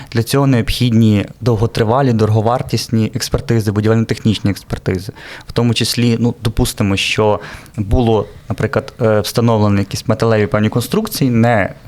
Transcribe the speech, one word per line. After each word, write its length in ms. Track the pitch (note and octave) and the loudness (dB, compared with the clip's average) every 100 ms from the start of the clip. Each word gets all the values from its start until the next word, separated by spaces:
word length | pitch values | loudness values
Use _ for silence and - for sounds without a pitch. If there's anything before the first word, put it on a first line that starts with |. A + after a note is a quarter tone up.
| - | -8
Для 100 | A2+ | -4
цього 240 | A2 C3+ C#3 | 0 2 2
необхідні 800 | B2 - - B2 A2+ A2+ G#2 - - | 2 0 0 2 4 4 4 0 -4
довготривалі, 720 | A#2 A2 A2+ - G#2+ B2+ C#3 | 0 0 0 0 0 2 2
дороговартісні 1000 | A2+ G#2+ A2 G#2+ B2+ - A2+ - A2 G#2+ | 2 2 2 2 0 -2 -6 -2 0 0
експертизи, 580 | G#2+ - - - A2+ G#2 | -4 -4 -4 0 0 0
будівельно-технічні 800 | G#2 G#2+ A2+ A2+ A2+ - G2+ G#2 | 0 2 2 0 0 0 0 -2
експертизи. 600 | F#2 - - - F#2 G2+ - - - - | -4 -6 -8 -4 -4 -6 -14 -16 -18 -8
В 40 | |
тому 220 | - A#2+ | -2 0
числі, 420 | A2+ A2+ - A#2+ A2+ | 0 -2 0 0 2
ну, 140 | A#2 - | 0 -2
допустимо, 540 | B2+ A#2+ B2 - G#2 G2 | -4 0 -2 0 -2 0
що 440 | - - G#2+ G2+ - - - - | -2 0 2 0 -4 -18 -14 -8
було, 500 | G2+ B2 A2+ A2 - - - | 0 2 2 2 -2 -8 -10
наприклад, 440 | - - A#2 - - | -4 -2 -2 -4 -2
е, 180 | A#2 G#2+ | 0 2
встановлені 580 | G2 - A#2 A2 G#2 G2+ | 0 0 2 2 2 0
якісь 300 | G2 G#2+ - | -2 -6 -4
металеві 380 | - A#2 G#2+ G2+ | 0 2 2 2
певні 220 | G#2+ G#2+ | 0 0
конструкції, 600 | B2+ - G3+ A3 - C3+ | 0 -2 -2 -4 -2 0
не, 420 | A#2 A#2 A2+ F#2 - | 2 2 2 0 -6